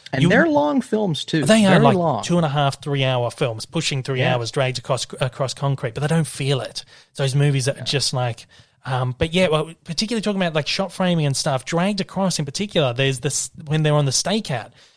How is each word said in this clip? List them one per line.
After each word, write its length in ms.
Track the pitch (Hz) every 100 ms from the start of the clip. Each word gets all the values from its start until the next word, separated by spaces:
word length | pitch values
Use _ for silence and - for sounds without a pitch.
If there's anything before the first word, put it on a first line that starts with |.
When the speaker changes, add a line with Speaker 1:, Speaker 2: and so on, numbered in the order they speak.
| -
Speaker 1:
And 100 | 131
Speaker 2:
You 60 | 175
Speaker 1:
they're 180 | 233 330
long 340 | 294 294 277
films, 420 | - 214 202 147
too. 200 | - 160 143
Speaker 2:
They 180 | 220
are, 60 | 190 170
Speaker 1:
Very 40 |
Speaker 2:
like, 120 | 139 175
Speaker 1:
long. 260 | 170 113
Speaker 2:
two 140 | 95 175
and 100 | 156
a 20 |
half, 300 | 147 139 -
three 200 | 151 139
hour 260 | 131 127 120
films, 320 | - 131 107 -
pushing 360 | 165 - 139
three 160 | 123 127
Speaker 1:
Yeah. 160 | 127 123
Speaker 2:
hours, 160 | 113
dragged 260 | 147 127 127
across, 280 | - 165 - -
across 320 | 131 - 131
concrete, 400 | - 139 135 123
but 60 | 113
they 60 | 151
don't 180 | 165 151
feel 320 | - 135 135
it. 240 | 113 - - - _ -
Those 180 | 135
movies 300 | 143 147 139
that 100 | 127 -
are 20 |
Speaker 1:
Yeah. 60 |
Speaker 2:
just 280 | 120 143 -
like, 340 | 131 123 113 - - _ _ 131
um, 280 | 127 127 123
but 160 | 165
yeah, 140 | 175 180
well, 240 | 156 160 -
particularly 380 | - 160 214 233
talking 180 | 214 196
about, 140 | 170
like, 120 | 151 -
shot 220 | - 190
framing 340 | - 185 170 143
and 100 | 131
stuff, 280 | 156 131
dragged 360 | - 170 196 196
across 380 | 180 185 190 -
in 60 |
particular, 480 | 143 - 208 175 131
there's 240 | 120 135 131
this, 300 | 135 - - - -
when 160 | 156
they're 100 | 151
on 120 | 147 139
the 40 |
stakeout, 600 | - 175 220 208 123 101 - -